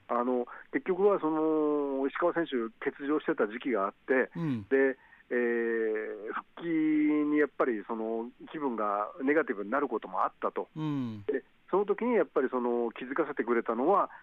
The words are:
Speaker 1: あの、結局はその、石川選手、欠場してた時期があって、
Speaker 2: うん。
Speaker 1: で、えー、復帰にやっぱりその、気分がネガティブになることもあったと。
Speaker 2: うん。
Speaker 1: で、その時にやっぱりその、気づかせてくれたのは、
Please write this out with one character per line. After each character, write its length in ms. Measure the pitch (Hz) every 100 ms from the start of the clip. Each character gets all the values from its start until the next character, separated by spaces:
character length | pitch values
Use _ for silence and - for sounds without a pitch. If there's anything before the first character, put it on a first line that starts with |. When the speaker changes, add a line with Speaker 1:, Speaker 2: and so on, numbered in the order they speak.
| -
Speaker 1:
あ 160 | 120
の、 220 | 123 123 120 - -
結 140 | - 156
局 180 | 180
は 160 | 202 196
そ 100 | 156
の、 760 | 156 160 156 151 147 143 135 135
石 80 | -
川 160 | 175
選 140 | 170 160
手、 60 | 131 113 -
欠 260 | - - 143
場 140 | 151
し 60 | -
て 80 |
た 120 | 151 113
時 100 | 113
期 120 | 139
が 120 | 107
あ 40 | 98
っ 40 |
て、 380 | - - 131 117 170
Speaker 2:
う 40 |
ん。 220 | 165 120 98
Speaker 1:
で、 260 | 135 135 127 - - _
え 40 |
ー、 960 | 123 120 117 117 113 110 107 110 107 107
復 300 | - - -
帰 60 | 165
に 680 | 160 156 151 151 151 147 151
や 80 | 147
っ 20 | -
ぱ 100 | 147
り 180 | 110 95
そ 80 |
の、 360 | 113 110 113 117 - -
気 80 | 160
分 180 | 143 113
が 360 | 107 101 104 -
ネ 120 | 135
ガ 100 | 151
テ 80 | 131
ィ 40 | 104
ブ 60 |
に 80 | 101
な 80 | 135
る 100 | 147
こ 120 | 110
と 80 | 98
も 140 | 92
あ 60 | 123
っ 40 | -
た 100 | 104
と。 160 | 107 92
Speaker 2:
う 60 | 156
ん。 420 | 156 143 123 107 101
Speaker 1:
で、 180 | 139 - _ _
そ 60 | 185
の 80 |
時 220 | 202 196 233
に 80 |
や 80 | 233
っ 40 | 151
ぱ 80 | -
り 80 | 131
そ 120 | 127
の、 280 | 120 120 117
気 120 | -
づ 100 | 123
か 120 | 139 151
せ 60 |
て 100 | 143
く 100 | 113
れ 80 | 117
た 120 | 113
の 140 | 113 139
は、 200 | 196 151 -